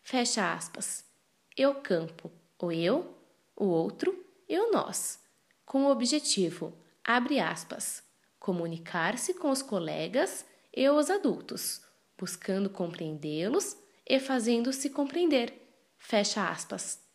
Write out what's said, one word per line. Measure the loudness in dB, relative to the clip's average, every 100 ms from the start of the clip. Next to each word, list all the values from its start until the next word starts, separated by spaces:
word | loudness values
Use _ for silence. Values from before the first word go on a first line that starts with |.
Fecha | -2 -2 0 0 0
aspas. | -2 -6 -10 -8 -8 -12 _ _ _ _ 0
E | 2
o |
campo, | 2 0 0 0 -10 -16 -18 _ _
o | -4
eu, | 0 2 2 0 -12 _ _ _ -2
o | 2
outro | 2 2 0 -2 -2 -8 _ _
e | 0
o | 2
nós, | 2 0 -4 -6 -10 _ _ _ _ -4
com | 2
o | 4
objetivo, | 4 4 0 0 2 2 0 -10 -10 -20 _
abre | 0 2 2 0
aspas, | 0 -4 -10 -8 -8 -8 -14 _ _ _
comunicar-se | -4 -2 -2 -6 -6 0 0 0 -4
com | -2 0
os | -2
colegas | 0 -2 -2 -4 -2 0 0 -2 -14 _ _
e | 2 4
os | 6 4
adultos, | 2 2 -2 -6 -8 -8 -8 -14 _ _ _
buscando | -10 -8 -2 0 0
compreendê-los | -2 -6 -4 -8 -6 -4 -2 0 0 -2 -8 -18 _ 0
e | 0
fazendo-se | 2 0 2 2 2 -2 -4
compreender. | 0 -2 2 4 4 2 -6 -20 _ _ _
Fecha | 0 2 2 0 -2
aspas. | -2 -8 -8 -8 -10 _